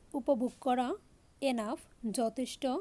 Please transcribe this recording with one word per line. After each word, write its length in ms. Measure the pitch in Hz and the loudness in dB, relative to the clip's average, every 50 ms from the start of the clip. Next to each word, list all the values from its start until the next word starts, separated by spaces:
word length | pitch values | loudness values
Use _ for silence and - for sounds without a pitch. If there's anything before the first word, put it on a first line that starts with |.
| - - - 285 | -12 -8 -6 -2
উপভোগ 340 | 233 - 277 214 254 233 - - - | 2 2 2 2 2 0 -2 -2 0
করা, 220 | 262 247 247 247 247 370 427 - - - - - - _ - 277 269 | 2 2 2 2 0 -2 -6 -8 -14 -20 -20 -20 -20 _ -2 0 0
এনাফ 300 | 247 233 214 214 277 - - - - - - 220 190 | 0 0 -2 -4 -6 -8 -10 -16 -14 -8 -6 -4 0
যথেষ্ট 460 | - 233 226 220 - 254 - - - - 262 254 359 | 0 0 0 0 -2 -4 -4 -4 -4 -2 -2 0 -2